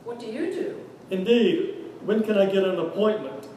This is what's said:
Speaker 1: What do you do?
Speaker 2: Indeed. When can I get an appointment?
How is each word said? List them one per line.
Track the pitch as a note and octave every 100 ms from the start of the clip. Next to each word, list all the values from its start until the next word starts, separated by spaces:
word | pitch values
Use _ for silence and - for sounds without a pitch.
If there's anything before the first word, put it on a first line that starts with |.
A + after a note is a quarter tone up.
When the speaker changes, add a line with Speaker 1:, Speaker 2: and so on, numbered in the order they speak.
Speaker 1:
What | A3+ A#3+
do | A3+
you | A#3 F4
do? | - - - - - -
Speaker 2:
Indeed. | F#3 F#3 A#3+ G3 E3 - - - -
When | - A3
can | A3 G#3
I | G3
get | F#3+
an | F#3+ F3
appointment? | E3 G3 G#3+ G#3+ - - -